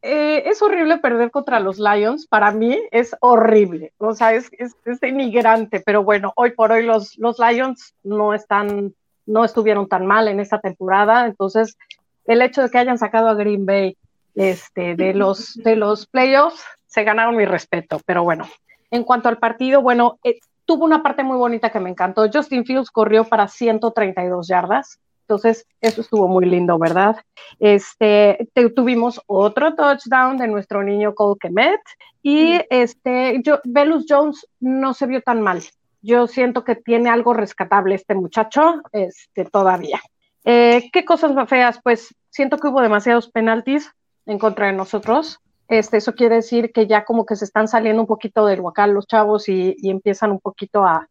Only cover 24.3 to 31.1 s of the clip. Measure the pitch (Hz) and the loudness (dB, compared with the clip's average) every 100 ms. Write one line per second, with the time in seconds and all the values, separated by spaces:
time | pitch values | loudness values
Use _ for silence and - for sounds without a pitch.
24.3 | 180 175 180 175 240 277 _ _ _ _ | -6 -2 -2 0 -2 -4 _ _ _ _
25.3 | 208 226 226 _ _ 226 220 226 214 185 | 0 0 -2 _ _ -4 -4 -4 0 2
26.3 | 185 185 180 175 165 165 170 202 220 _ | 2 2 0 0 0 0 2 0 0 _
27.3 | - - _ 208 202 196 - 214 208 208 | -20 -20 _ 4 4 0 -2 2 6 4
28.3 | 202 233 - 233 240 240 240 240 233 _ | 4 -2 2 2 2 0 0 -2 -6 _
29.3 | 196 208 214 311 320 285 277 233 262 254 | 0 0 2 -2 2 0 0 0 2 2
30.3 | 269 240 208 196 202 196 202 208 | -2 -4 -4 -6 -6 -2 -2 -2